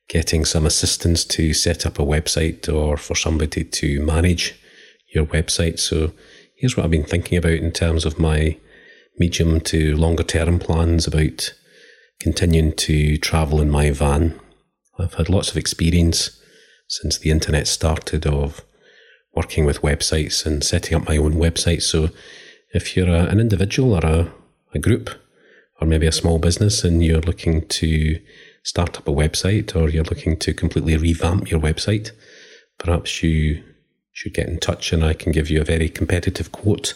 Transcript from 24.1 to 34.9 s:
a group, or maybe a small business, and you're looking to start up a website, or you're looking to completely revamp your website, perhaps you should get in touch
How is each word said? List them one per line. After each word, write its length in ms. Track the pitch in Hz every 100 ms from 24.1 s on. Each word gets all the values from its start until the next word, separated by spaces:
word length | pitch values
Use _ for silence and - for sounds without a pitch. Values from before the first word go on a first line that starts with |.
| 80 82 - _ _ _
a 60 | 76
group, 320 | 82 120 - - _ _ _ _ _ -
or 60 | 80
maybe 200 | 80 80
a 40 |
small 260 | - 85 82
business, 460 | 85 - 104 - 90
and 180 | 85
you're 160 | 80 80
looking 480 | 82 - 85 80 -
to 500 | - 80 78 78 78 - - - _
start 340 | - - 87 -
up 120 | -
a 20 |
website, 640 | 73 78 - 92 104 - 82
or 140 | 78
you're 160 | 78 80
looking 320 | 82 85 80
to 160 | -
completely 420 | 78 82 80 76 78
revamp 560 | 82 80 82 90 -
your 80 | 80
website, 520 | 78 78 - 107 107 - - - - - _ -
perhaps 440 | 85 85 - -
you 400 | 82 78 78 76 - _ _ _ _
should 200 | - -
get 140 | - -
in 100 | 85
touch 360 | - 87 -